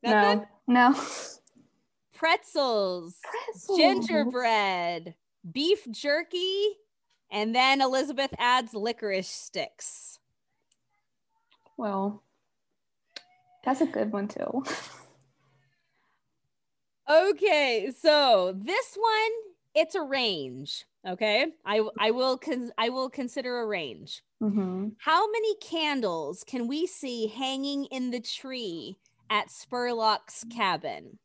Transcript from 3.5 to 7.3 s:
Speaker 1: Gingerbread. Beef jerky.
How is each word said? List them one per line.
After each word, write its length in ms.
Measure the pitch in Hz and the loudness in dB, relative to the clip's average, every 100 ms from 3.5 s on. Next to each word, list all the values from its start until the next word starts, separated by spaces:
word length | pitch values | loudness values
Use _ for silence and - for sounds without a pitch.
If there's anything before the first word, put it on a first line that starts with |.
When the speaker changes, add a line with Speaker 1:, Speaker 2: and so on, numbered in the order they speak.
| 427 - 381 | -12 0 6
Speaker 1:
Gingerbread. 1400 | 302 247 226 320 247 247 240 220 196 180 170 170 170 - _ _ 175 | 6 6 2 0 0 0 2 2 2 0 -2 -4 -10 -18 _ _ -10
Beef 340 | 196 311 403 247 | -2 0 0 -2
jerky. 800 | 214 294 294 339 359 370 392 415 403 _ _ _ _ _ | -6 -2 -2 -2 -4 -2 0 -2 -2 _ _ _ _ _